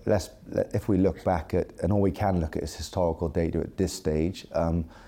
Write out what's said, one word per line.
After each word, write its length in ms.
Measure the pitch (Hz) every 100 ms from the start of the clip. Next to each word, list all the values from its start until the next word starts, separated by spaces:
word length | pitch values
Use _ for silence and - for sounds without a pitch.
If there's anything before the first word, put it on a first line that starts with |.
let's, 260 | - 104 - - -
let, 240 | - -
if 140 | 120 -
we 80 | 92
look 260 | 92 -
back 300 | 92 87 -
at, 160 | 90 - -
and 120 | 90
all 80 | 101
we 100 | 98
can 300 | - 95 90
look 160 | 78 -
at 60 |
is 120 | 80
historical 540 | - 80 95 87 82 82
data 300 | 85 82 80
at 180 | 78 -
this 160 | 90
stage, 520 | - 80 76 85 95 -
um, 320 | - 82 85 80 -